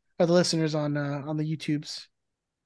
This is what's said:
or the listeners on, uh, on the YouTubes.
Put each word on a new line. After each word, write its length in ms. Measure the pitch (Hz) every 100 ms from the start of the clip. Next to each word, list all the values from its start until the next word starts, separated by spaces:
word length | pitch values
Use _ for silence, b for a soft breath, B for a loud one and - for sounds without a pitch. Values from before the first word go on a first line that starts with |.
| _ -
or 60 | 170
the 60 |
listeners 420 | 175 175 160 156 156
on, 220 | 147 147
uh, 260 | 143 143 143
on 120 | 156
the 60 | 156 156
YouTubes. 480 | - 147 151 - - _ _ _ _ _